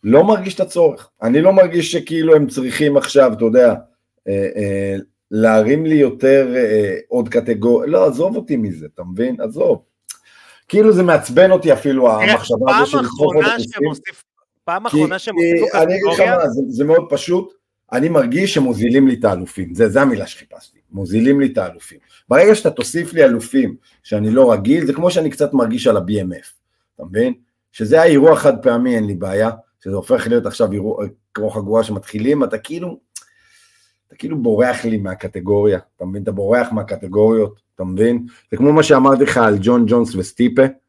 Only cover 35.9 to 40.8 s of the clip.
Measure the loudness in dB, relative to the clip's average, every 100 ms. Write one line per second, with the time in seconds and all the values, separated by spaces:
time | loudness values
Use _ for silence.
35.9 | _ -12 -8 -8 -6 -2 0 0 -6 -6
36.9 | -10 -6 0 2 2 -2 -6 _ _ -8
37.9 | 0 0 0 -6 _ _ 0 2 4 4
38.9 | 4 4 4 2 2 2 2 2 2 2
39.9 | 2 0 -4 -10 -2 0 2 0 0